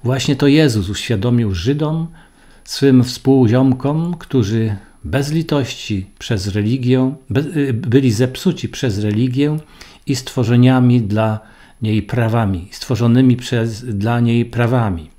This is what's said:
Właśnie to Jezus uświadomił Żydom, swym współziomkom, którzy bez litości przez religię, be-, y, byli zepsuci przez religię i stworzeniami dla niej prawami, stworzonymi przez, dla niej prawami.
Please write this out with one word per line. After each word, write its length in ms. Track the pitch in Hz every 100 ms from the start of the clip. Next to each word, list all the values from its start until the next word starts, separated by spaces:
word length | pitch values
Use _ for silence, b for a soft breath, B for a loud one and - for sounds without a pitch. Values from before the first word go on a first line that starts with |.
Właśnie 320 | 120 131 - 139
to 120 | 143
Jezus 420 | 147 156 110 95
uświadomił 640 | 98 - 110 120 120 113 90
Żydom, 520 | 95 143 151 160 165 b b b b b
swym 400 | - - 139 127
współziomkom, 1120 | 123 - - 135 120 127 131 123 139 151 170 170
którzy 560 | - 131 101 113 110 101 B B
bez 280 | 76 131 143
litości 760 | 160 160 147 127 - - 101 92 _
przez 280 | - 110 98
religię, 680 | 104 104 131 123 127 131 147 _
be-, 280 | - 151 165
y, 160 | 139
byli 380 | 113 - 123 135
zepsuci 580 | 107 127 - 185 160 -
przez 300 | - 131 101
religię 580 | 104 104 127 123 147 151 - B B B -
i 100 | 131
stworzeniami 840 | - - 113 123 127 131 123 123
dla 380 | 104 107 110 107 b b b b
niej 220 | 110 107
prawami, 640 | 101 120 113 117 107 92 90
stworzonymi 640 | - - 117 117 120 131 120
przez, 500 | - 120 113 107 123
dla 340 | 101 104 120
niej 260 | 120 117 117
prawami. 640 | 120 120 127 113 85 76